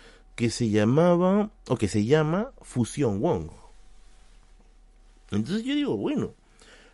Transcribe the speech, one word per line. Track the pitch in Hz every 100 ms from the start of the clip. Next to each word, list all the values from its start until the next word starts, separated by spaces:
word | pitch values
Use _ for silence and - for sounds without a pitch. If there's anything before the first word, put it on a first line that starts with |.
| - - - -
que | 113
se | - 117
llamaba, | 104 107 139 175 175 180 202 208 - -
o | 127
que | 101
se | 107
llama | 107 156 151 175 247 -
Fusión | - 131 113 - 135 98
Wong. | 151 110 78 - - - - - - - - - - - - - - - - - -
Entonces | 104 113 208
yo | 240
digo, | 294 285 110
"Bueno, | 170 285 117 - _ _ - - -